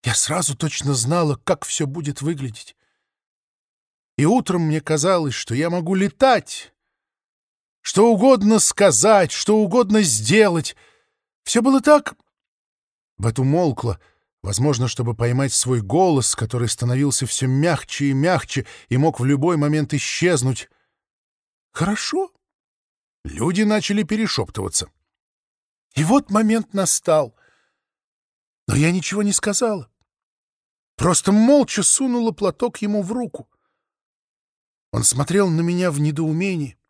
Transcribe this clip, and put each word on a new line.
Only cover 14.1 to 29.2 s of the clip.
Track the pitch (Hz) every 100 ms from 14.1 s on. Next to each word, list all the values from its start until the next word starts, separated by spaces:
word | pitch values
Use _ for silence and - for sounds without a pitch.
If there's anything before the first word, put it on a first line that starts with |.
| _ _ _ 95
возможно, | 98 143 120 123
чтобы | - 120
поймать | 110 120 123 139
свой | - 123 123
голос, | 98 143 185 143 -
который | - 113 123 117
становился | - 120 127 143 - 131
все | - 131
мягче | 131 165 156 - - 143
и |
мягче | 135 165 180 - 135 - - _
и | 127
мог | 156 -
в |
любой | 131 143 165 165
момент | 147 151 143
исчезнуть. | 143 - - 175 156 127 123 - _ _ _ _ _ _ _ _ _ _
«Хорошо?» | - 175 208 - 330 381 _ _ _ _ _ _ _ _ _
Люди | 69 76 139 185
начали | 214 214 - 208
перешептываться. | 170 214 220 - 101 - 95 - 85 _ _ _ _ _ _ _ _ _ _
И | -
вот | 156 277 -
момент | 202 220 226 214
настал. | 196 180 - - 156 127 _ _ _ _ _ _ _ _ _ _ _ _ _ -
Но | 117
я | 160
ничего | 180 - 196